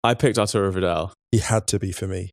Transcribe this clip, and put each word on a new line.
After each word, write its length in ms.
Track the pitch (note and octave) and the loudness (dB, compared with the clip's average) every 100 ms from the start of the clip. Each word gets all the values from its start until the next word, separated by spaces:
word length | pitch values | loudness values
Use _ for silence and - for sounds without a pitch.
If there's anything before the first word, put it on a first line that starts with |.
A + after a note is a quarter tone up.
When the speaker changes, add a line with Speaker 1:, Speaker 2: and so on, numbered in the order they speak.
Speaker 1:
I 100 | A#2+ | 2
picked 240 | A#2+ C#3 A2 | 2 2 2
Arturo 320 | G#2 A2 G2 | 0 2 0
Vidal. 420 | F#2 F2+ E2+ E2+ - _ | 2 0 0 -4 -10 _
Speaker 2:
He 80 | A2 | 0
had 280 | - A2+ - | 2 -2 0
to 120 | G2+ | -4
be 120 | G2 | -4
for 160 | - F#2+ | -6 -6
me 220 | F#2+ F#2+ | -6 -10